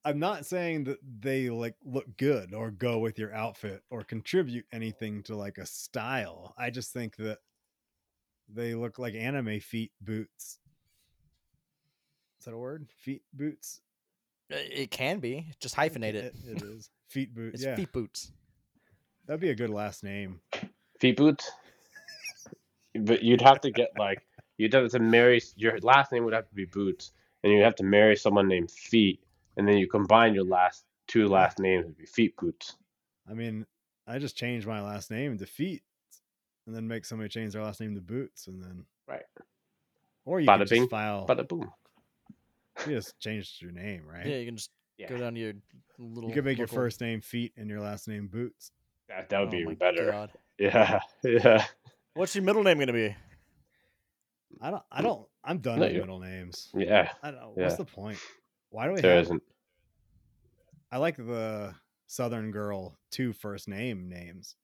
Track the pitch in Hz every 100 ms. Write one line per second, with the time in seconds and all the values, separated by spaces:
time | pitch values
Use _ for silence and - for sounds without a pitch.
0 | 151 143 175 190 143 185 170 156 135 139
1 | 135 113 135 135 127 117 117 - 143 131
2 | 127 - 135 131 90 104 113 98 123 117
3 | 113 107 107 110 113 110 104 98 _ 117
4 | 101 113 - 185 147 120 - 113 113 107
5 | 110 104 98 107 101 98 92 - - 123
6 | 113 131 95 85 87 - 123 120 - 127
7 | 113 - 110 107 _ _ _ _ _ _
8 | _ _ _ _ _ 107 117 117 120 -
9 | 123 107 120 139 113 104 - 113 113 _
10 | 101 107 104 _ - - _ _ _ _
11 | _ _ _ _ _ _ _ _ _ _
12 | _ _ _ _ - 113 127 156 143 _
13 | 131 139 _ 135 147 - - - _ _
14 | _ _ _ _ _ 147 139 - 131 -
15 | 131 196 123 135 160 - 127 - 160 143
16 | 110 104 123 - 123 110 104 110 107 _
17 | _ 135 135 113 113 113 135 123 185 127
18 | 107 - - - _ _ _ _ _ _
19 | _ _ - 156 175 113 117 104 104 -
20 | 101 101 98 92 _ - - _ _ _
21 | 127 117 151 143 - - _ _ _ -
22 | - - - - - - _ _ _ 113
23 | 107 117 117 120 131 135 139 120 120 -
24 | 101 98 _ - _ - 110 131 120 123
25 | 113 117 123 120 - - 110 110 107 135
26 | 139 120 117 110 - 98 90 98 98 -
27 | - _ _ _ 101 104 117 104 95 104
28 | 107 104 107 101 98 92 85 - - 117
29 | 101 90 _ _ _ - 101 104 92 104
30 | 95 110 113 101 92 90 90 - _ _
31 | - 117 104 95 92 - 95 92 85 76
32 | 80 - 104 - 85 - - - _ _
33 | _ _ - 110 117 110 107 _ _ _
34 | - 127 139 - 120 120 104 107 101 104
35 | - 110 143 107 98 - 175 175 _ _
36 | _ - _ _ _ _ - 113 113 113
37 | - 110 104 113 110 104 107 101 110 101
38 | 87 120 135 - - 92 92 90 - _
39 | - - - - - _ _ _ _ _
40 | _ _ - 180 139 98 101 117 123 110
41 | 107 101 92 - - 85 - _ _ _
42 | _ _ _ - _ _ _ - 151 131
43 | - _ 110 107 92 - 87 87 101 92
44 | 76 82 139 135 120 113 - _ _ -
45 | 98 123 120 117 110 101 _ - _ -
46 | 117 117 113 127 135 123 117 123 120 -
47 | 117 113 - 120 120 - 107 104 104 101
48 | - 104 101 110 120 _ - _ _ _
49 | _ 95 95 98 98 87 82 80 90 85
50 | 80 101 107 - _ - - 113 104 104
51 | - _ 127 117 120 110 - - - _
52 | _ 160 185 202 190 214 196 156 135 120
53 | 110 101 - - _ _ _ _ _ _
54 | _ _ _ _ _ - 135 202 _ 135
55 | 214 147 107 _ - 175 123 117 208 -
56 | 92 92 92 92 87 - - - 87 104
57 | 80 - 147 127 117 - 90 - 175 -
58 | 202 104 - - _ _ _ 107 131 190
59 | 98 87 85 85 _ _ _ _ _ _
60 | _ _ _ _ _ _ _ - _ 127
61 | 165 147 117 117 110 107 101 82 _ _
62 | _ - 120 117 110 104 104 98 92 -
63 | _ - 123 104 107 98 - 101 123 101
64 | 90 87 87 87 - -